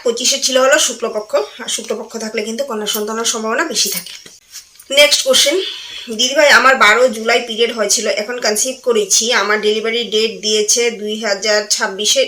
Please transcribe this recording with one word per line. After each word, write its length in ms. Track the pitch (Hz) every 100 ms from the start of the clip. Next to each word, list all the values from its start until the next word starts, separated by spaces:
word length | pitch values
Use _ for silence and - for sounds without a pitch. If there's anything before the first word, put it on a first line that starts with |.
পঁচিশে 340 | 254 240 247 269
ছিল 180 | - 254
হলো 200 | 262 311
শুক্লপক্ষ, 560 | 277 226 226 220 208
আর 340 | 285 415 - 226
শুক্লপক্ষ 480 | - 214 220 - 220
থাকলে 260 | 220 220
কিন্তু 220 | 208 226
কন্যা 220 | 277 214 208
সন্তানের 380 | 214 208 226
সম্ভাবনা 400 | 226 226 220 240
বেশি 240 | 330 220 -
থাকে। 240 | - - - - - _ - - - -
নেক্সট 280 | 554 285 -
কোশ্চেন, 380 | 539 508 285 370 392 - - - -
"দিদিভাই, 340 | 220 254 285 294
আমার 260 | 233 262
বারো 340 | 247 208 220 254
জুলাই 320 | 220 226 240 233
পিরিয়ড 260 | 214 233
হয়েছিল, 360 | 233 202 220 214
এখন 320 | 208 214 247
কনসিভ 360 | 233 214 262 254
করেছি, 500 | 254 220 196 - 233
আমার 280 | 233 202 214
ডেলিভারি 440 | 208 220 226 233
ডেট 360 | 214 214 220 190
দিয়েছে 500 | 214 214 208 240 240
দুই 300 | 196 208 220
হাজার 460 | 220 196 220 208 208
ছাব্বিশের 560 | - 214 190 208 269